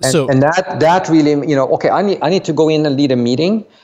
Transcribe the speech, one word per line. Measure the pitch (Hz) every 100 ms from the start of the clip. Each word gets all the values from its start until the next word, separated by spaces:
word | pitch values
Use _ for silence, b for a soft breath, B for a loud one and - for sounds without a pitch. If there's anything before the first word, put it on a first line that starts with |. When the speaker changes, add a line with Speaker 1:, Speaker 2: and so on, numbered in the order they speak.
Speaker 1:
And, | 131
Speaker 2:
so | 165 135
Speaker 1:
and | 131
that, | 143 175 185 127
that | 151 180 185
really, | 160 147 147 160
you | 139
know, | 135
okay, | 156 151
I | 147
need, | 202 190
I | 143
need | 185
to | 180
go | 147 156
in | 156
and | 156 135
lead | 143
a | 127
meeting. | 120 127 170 220 208 b